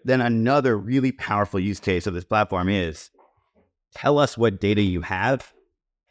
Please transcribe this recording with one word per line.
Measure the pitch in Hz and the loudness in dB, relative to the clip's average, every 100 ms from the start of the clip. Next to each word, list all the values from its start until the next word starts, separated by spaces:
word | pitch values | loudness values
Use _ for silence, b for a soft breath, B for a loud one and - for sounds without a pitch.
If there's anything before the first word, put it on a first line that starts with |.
| 120 | 0
then | 127 | 2
another | 120 113 113 147 135 107 | 2 2 2 2 2 0
really | 98 131 131 | 0 0 0
powerful | - - 104 101 98 | -2 -4 -2 0 -2
use | 95 98 | -2 -4
case | - 90 92 | -2 0 -2
of | |
this | 87 87 | -6 -2
platform | 107 107 95 90 | 0 0 0 0
is | 101 85 78 - _ _ _ _ _ _ _ _ | 0 -2 -6 -16 _ _ _ _ _ _ _ _
tell | - 131 147 | -6 0 2
us | 143 - | 2 2
what | 113 95 | 0 0
data | 101 104 | 0 2
you | 101 87 | 2 0
have, | 82 92 110 131 - _ _ _ _ _ _ | -4 -4 -2 -2 -6 _ _ _ _ _ _